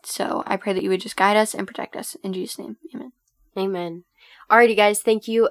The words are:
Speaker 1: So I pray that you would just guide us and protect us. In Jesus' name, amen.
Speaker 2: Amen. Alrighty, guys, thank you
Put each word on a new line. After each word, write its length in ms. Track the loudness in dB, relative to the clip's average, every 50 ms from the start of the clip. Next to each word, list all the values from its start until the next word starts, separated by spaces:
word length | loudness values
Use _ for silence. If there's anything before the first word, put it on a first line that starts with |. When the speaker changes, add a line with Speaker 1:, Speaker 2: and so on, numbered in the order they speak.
| -14
Speaker 1:
So 380 | -10 -6 -6 -4 -4 -4 -4 -4
I 100 | -4 -4
pray 160 | -4 -2 -4
that 100 | -4 -2
you 60 | -2 -2
would 120 | -2 -2
just 140 | -4 -6 -2
guide 200 | 0 2 4 4
us 180 | 4 2 0 -2
and 120 | -6 -8
protect 280 | -8 -8 -10 -10 -10 -10
us. 200 | -12 -12 -12 -14 -10
In 100 | -10 -8
Jesus' 260 | -6 -6 -8 -8 -10 -12
name, 180 | -12 -14 -14 -16 -18 -16 -16
amen. 180 | -16 -16 -16 -18 _ _ _ _ _ _ _ -8 -6
Speaker 2:
Amen. 460 | -4 -4 -4 -4 -6 -8 -10 -12 -16 _ _ _ _ _ _ -16 -2 4
Alrighty, 260 | 6 6 8 6 6
guys, 240 | 4 4 4 2 2
thank 260 | 2 0 0 0 0
you 220 | 0 2 2 2 2